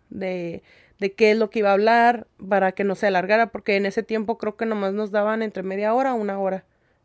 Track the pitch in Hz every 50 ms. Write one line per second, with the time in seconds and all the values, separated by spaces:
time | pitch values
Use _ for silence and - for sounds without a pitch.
0 | _ - - 208 190 185 185 180 175 170 170 196 _ _ - _ _ _ _ -
1 | 202 196 196 - 226 214 214 226 220 208 - 233 208 202 196 196 208 220 233 233
2 | 233 240 240 220 220 _ _ - - 185 202 196 190 190 185 - 202 202 185 -
3 | - 202 190 180 175 185 214 226 233 220 - 202 - - 202 196 202 196 196 226
4 | 214 - 220 220 214 196 226 - - 214 208 - 233 226 220 208 196 190 196 208
5 | 214 202 196 208 208 214 220 220 220 214 - 190 185 190 190 196 208 214 226 254
6 | 269 269 254 226 208 202 196 196 196 190 190 190 - _ _ _ _ _ _ _